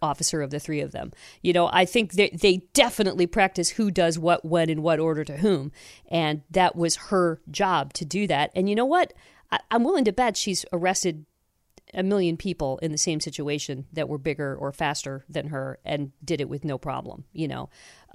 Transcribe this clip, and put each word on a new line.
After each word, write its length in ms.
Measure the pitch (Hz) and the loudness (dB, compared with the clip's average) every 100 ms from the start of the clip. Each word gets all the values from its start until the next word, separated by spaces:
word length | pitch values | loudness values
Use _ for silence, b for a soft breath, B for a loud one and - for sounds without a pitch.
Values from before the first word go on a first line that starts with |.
officer 400 | 156 143 160 160 | -4 -2 -2 -2
of 100 | 139 | -4
the 80 | 143 | -6
three 180 | - 151 | -4 -4
of 140 | 139 | -4
them. 180 | - - - b b | -8 -12 -14 b b
You 100 | 180 | 2
know, 160 | 175 175 | 4 4
I 140 | 180 | 4
think 300 | 185 - 214 | 4 2 2
they, 160 | 180 202 | 2 2
they 340 | 170 202 185 - | 4 4 4 2
definitely 540 | - 240 - 190 - 175 | 2 2 2 0 2 0
practice 440 | 220 190 185 165 | 2 2 2 -2
who 200 | - 208 | 0 0
does 260 | 185 170 165 | 2 2 2
what, 280 | 160 170 160 | 2 2 2
when, 240 | 170 160 | 2 2
in 120 | 156 | 2
what 180 | 160 156 | 2 2
order 240 | 160 151 151 | 2 0 -4
to 100 | 147 | 0
whom. 380 | 202 165 139 - b b b | 2 2 -2 -12 b b b
And 340 | 165 156 151 - | 0 0 -2 -2
that 260 | 185 180 - | 2 2 2
was 180 | 170 - | 0 -2
her 460 | - 190 175 160 - | 0 2 2 0 -6
job 400 | 147 196 170 139 - | -2 0 0 -2 -6
to 100 | 156 | -6
do 200 | 185 202 | -2 0
that. 240 | 143 151 - | 0 0 0
And 140 | 190 | 0
you 60 | 208 | 2
know 100 | 262 | 2
what? 260 | 349 339 - b b b | 2 2 -4 b b b
I, 80 | - - | -6 0
I'm 140 | 233 | 2
willing 220 | 247 370 220 | 4 4 2
to 60 | |
bet 240 | 190 226 196 | 2 0 0
she's 300 | - 180 - | -2 -4 -2
arrested 520 | 175 180 190 185 156 151 _ _ _ _ _ _ | 0 2 2 0 -2 -10 _ _ _ _ _ _
a 80 | - | -2
million 360 | 190 202 175 165 | 0 2 2 0
people 420 | 196 165 139 131 | -4 -4 -4 -4
in 100 | 160 | -4
the 60 | 151 | -2
same 220 | - 156 | -2 -2
situation 640 | 156 143 147 143 - 135 135 | -4 -6 -4 -4 -6 -10 -8
that 160 | 160 139 | -6 -4
were 80 | 147 | -4
bigger 380 | 151 143 143 135 | -4 -4 -4 -6
or 160 | 139 | -8
faster 540 | - 151 147 139 135 - | -4 -4 -4 -6 -10 -10
than 200 | 160 143 | -8 -6
her 280 | 139 135 131 - | -6 -8 -8 -6
and 260 | 147 139 - 143 | -6 -6 -8 -6
did 160 | 160 | -4
it 80 | 143 | -4
with 140 | 143 156 | -6 -6
no 140 | 131 | -6
problem, 460 | - 131 117 - - | -6 -8 -10 -14 -14
you 140 | - 160 | -8 -6
know. 220 | 127 131 b b b b | -6 -12 b b b b